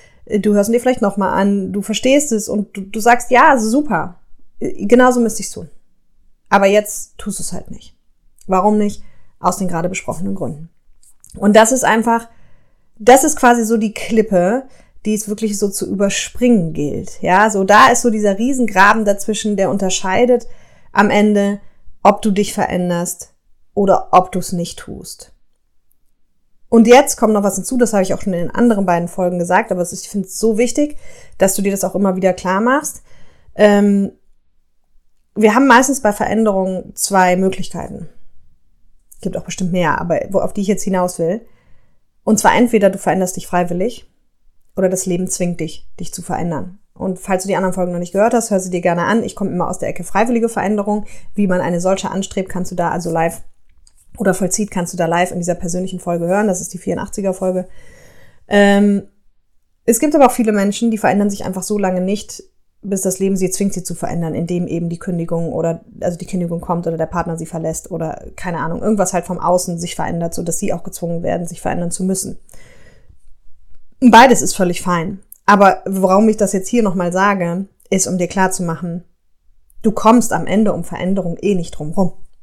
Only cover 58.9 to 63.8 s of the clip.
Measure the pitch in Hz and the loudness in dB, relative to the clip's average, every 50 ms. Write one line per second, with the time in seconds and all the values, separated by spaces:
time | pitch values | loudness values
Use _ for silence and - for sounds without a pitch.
58.9 | 202 202 - - _ _ _ _ _ _ _ _ _ _ _ _ _ _ - - | 2 0 -2 -8 _ _ _ _ _ _ _ _ _ _ _ _ _ _ -2 0
59.9 | 233 226 - 302 302 311 277 233 - - 233 220 208 202 196 202 202 - 233 233 | 0 2 2 2 4 6 6 6 4 2 0 0 2 0 0 0 -2 0 -2 -2
60.9 | 220 208 - - - 202 202 208 202 202 - - 185 185 180 - 214 208 196 185 | -2 0 0 0 2 2 2 0 -2 -4 -6 -8 -6 -6 -6 -4 -4 -2 -2 -2
61.9 | 185 180 185 190 208 202 - - - - - _ _ _ _ _ _ _ - 202 | -2 -2 -2 -2 -4 -4 -6 -10 -18 -18 -20 _ _ _ _ _ _ _ -8 -6
62.9 | 196 190 - 185 185 - 190 190 196 190 190 185 190 - 202 196 - 180 | -4 -2 -2 -2 -2 -2 -2 -2 0 0 -2 -2 -2 -2 -2 -2 -2 -4